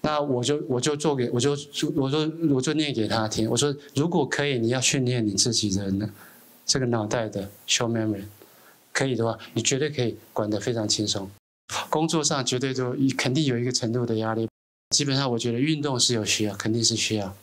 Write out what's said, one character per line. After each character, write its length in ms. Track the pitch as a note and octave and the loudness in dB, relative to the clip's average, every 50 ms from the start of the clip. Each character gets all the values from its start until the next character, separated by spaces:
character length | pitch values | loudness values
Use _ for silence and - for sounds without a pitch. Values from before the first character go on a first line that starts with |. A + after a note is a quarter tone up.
那 180 | - D3+ D3+ D3 | 0 0 0 0
我 220 | D3 D3 C3 B2 B2 | 0 0 0 0 2
就， 180 | B2 D3 D3+ - | 0 0 0 0
我 120 | - B2+ B2 | 0 -2 0
就 160 | B2 D3+ D3 | 2 0 -2
做 200 | C#3+ - D#3+ C#3+ | 0 0 0 0
给， 140 | C3 A#2+ A#2+ | 2 0 0
我 80 | - A#2+ | 0 2
就， 120 | A#2+ C#3+ C#3+ C#3+ - - - - D#3 D3 - | 2 2 0 0 -6 -10 -6 -4 -2 0 0
我 140 | - C3 C3+ | 0 0 2
就， 200 | C#3 D#3 D#3 D#3 D#3+ E3 E3 D3+ C#3+ | 2 0 0 0 -2 0 2 4 4
我 80 | B2+ | 4
就 120 | C3 D#3 D3+ | 2 2 0
念 200 | D#3 D#3 D3 B2+ | 2 0 0 0
给 140 | A2+ G#2+ | 0 0
他 200 | G#2 A2 A#2 A2 | 2 2 0 0
听。 220 | A2 G#2+ A2+ A2 A2 | 0 0 0 0 2
我 80 | A2+ | 2
说， 180 | B2 C#3+ D3 C#3 C#3+ - - - | 2 2 0 0 -4 -10 -4 0
如 120 | C3+ D3 | 0 0
果 180 | E3+ E3+ F3 C#3 | 2 2 0 0
可 200 | B2+ - - C#3+ | 0 0 -2 0
以， 140 | C#3+ C#3 A#2+ | 0 0 2
你 80 | A2+ | 2
要 120 | A2+ B2+ C3 | 2 2 2
训 260 | C3 - - C#3 B2+ | 2 2 2 2 2
练 200 | B2 B2 A#2+ A2 | 2 2 2 0
你 60 | G#2 | 0
自 200 | F#2+ G2 - B2 | 2 2 2 2
己 180 | A2 - - G#2 F#2 | 2 0 0 0 0
的 140 | G2 G2+ G2 | 0 0 0
那， 180 | F#2+ G2 G2+ G2+ - - - - - - - - - - - | -2 -2 -2 -4 -8 -12 -20 -20 -20 -20 -20 -20 -20 -12 -4
这 140 | - - C#3 | -2 0 0
个 60 | C3 | 2
脑 180 | A#2+ A#2 A2+ G#2 | 0 0 0 0
袋 220 | G#2 A#2 B2 A2+ G#2+ | 0 -2 -2 -2 -2
的 200 | G2+ G2+ F#2+ G2 G2 - - | -4 -6 -6 -6 -10 -16 -4
short 240 | - - - B2 A2+ | -2 0 0 0 0
memory， 320 | A#2 A2+ A2 G#2+ G#2 F#2+ F#2+ G2 - - - - - - - - - _ _ _ _ | 0 0 0 0 -2 -4 -6 -14 -16 -20 -20 -20 -20 -20 -20 -20 -20 _ _ _ _
可 120 | - C3+ | -2 0
以 100 | C3+ B2+ | 0 2
的 80 | A2+ A#2 | 0 0
话， 140 | A2+ A2+ - - - - | 0 -2 -4 -10 -6 -4
你 80 | A#2+ | -2
绝 180 | A2 - C#3 C3 | 0 0 0 0
对 100 | D3+ D3+ | -2 -2
可 140 | D3 C3 B2 | -2 -2 -2
以 140 | A2+ G2+ - - - - | -2 -2 -6 -16 -8 -4
管 160 | - G#2+ G#2 | -4 -2 -2
得 100 | G#2+ G2+ | -2 -2
非 140 | G2 B2+ A#2+ | -2 -2 -2
常 140 | A#2 G#2+ | -2 0
轻 200 | G#2 - - G#2+ | 0 0 0 0
松。 220 | G2+ - G2+ G2 F#2+ - - _ _ _ _ _ _ - - - - | -2 -2 -4 -6 -8 -14 -20 _ _ _ _ _ _ -8 -8 -4 -2
工 160 | - D3+ D#3+ | 0 0 0
作 160 | D#3+ E3 D#3+ D3 | 2 0 0 0
上 220 | C#3 D#3+ C#3 - | 0 0 0 0
绝 140 | - - C3 | -2 -2 -2
对 140 | C3+ C3+ C3 | -2 -2 -2
就 220 | B2+ C3 B2+ B2+ C#3+ C3+ C3+ - | -2 -2 -2 0 2 2 2 2
肯 160 | - - F#3 C3+ | 0 0 0 2
定 120 | D#3 D#3 | 2 2
有 120 | C#3 A#2+ | 2 2
一 60 | A#2 A#2 | 2 0
个 80 | B2+ | 0
程 220 | B2 - - A2 A2+ | 0 0 -2 0 0
度 120 | B2+ A#2+ | 0 0
的 100 | A#2+ A2+ | 0 0
压 180 | A2 A2 A2 A2+ | 0 0 0 0
力， 140 | A2+ A2+ A2 _ _ _ _ _ _ _ _ | -2 -2 -4 _ _ _ _ _ _ _ _
基 160 | - - C#3+ | 0 0 2
本 100 | C#3 C3+ | 2 2
上 160 | C3+ C#3 C3 | 0 2 0
我 80 | A#2+ A2+ | 0 0
觉 120 | A#2 A#2+ | 0 -2
得 80 | A#2+ A#2 | 0 2
运 220 | C3+ D#3 D#3+ D3 | 2 2 2 0
动 160 | C#3+ D3 C3 | 0 -2 0
是 160 | B2 A#2+ B2+ B2 | 2 2 2 2
有 120 | A2 G#2 | 0 0
需 180 | F#2+ - - G#2+ | 0 0 0 0
要， 100 | G#2 G2 | -2 -2
肯 180 | G2+ - G#2+ A2+ | -4 -2 -2 0
定 100 | A#2+ A2+ | 2 2
是 120 | - A#2 | 2 0
需 200 | G#2 - - A2 | 0 0 0 0
要 180 | G#2+ G2+ F#2+ F#2+ - | -2 -2 -4 -8 -12